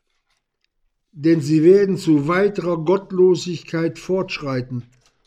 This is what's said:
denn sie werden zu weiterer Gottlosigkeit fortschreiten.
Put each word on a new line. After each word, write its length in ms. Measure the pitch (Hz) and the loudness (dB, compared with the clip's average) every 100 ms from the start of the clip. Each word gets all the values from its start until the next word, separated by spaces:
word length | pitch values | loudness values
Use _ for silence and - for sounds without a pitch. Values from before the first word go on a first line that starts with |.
| _ _ _ _ _ _ _ _ _ _ _ | _ _ _ _ _ _ _ _ _ _ _
denn 300 | 160 156 165 | -4 0 0
sie 220 | 139 156 | 2 2
werden 340 | 165 196 196 180 | 6 4 4 -2
zu 300 | 160 151 143 | 0 0 2
weiterer 560 | 180 202 202 170 165 | 0 0 -2 -4 -4
Gottlosigkeit 1120 | 156 190 196 185 185 170 180 160 - 165 165 160 | 0 -2 -2 2 2 2 -4 -10 -8 -6 -6 -6
fortschreiten. 840 | - 185 185 - 143 131 127 123 - _ _ _ | -6 -6 -6 -8 -6 -6 -6 -10 -14 _ _ _